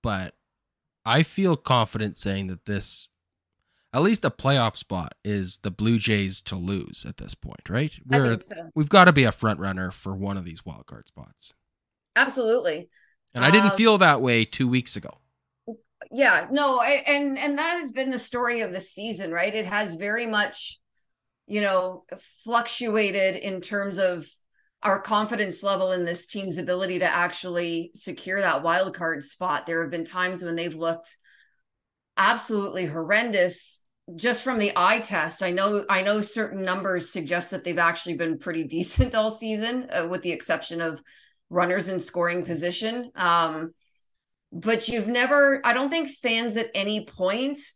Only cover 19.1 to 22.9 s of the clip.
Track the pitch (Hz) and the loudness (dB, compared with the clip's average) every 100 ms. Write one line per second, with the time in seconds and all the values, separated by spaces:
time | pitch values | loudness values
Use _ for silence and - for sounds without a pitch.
19.1 | 185 190 170 190 220 185 208 214 165 202 | -6 -4 -2 -2 -2 -2 -2 -2 -6 -4
20.1 | 220 233 214 202 - - - _ _ _ | -4 -2 0 0 -4 -10 -12 _ _ _
21.1 | _ _ _ _ 208 208 190 185 185 _ | _ _ _ _ -2 2 2 0 -6 _
22.1 | 190 - - 220 233 233 - 240 | -18 -16 -16 -2 0 0 -2 0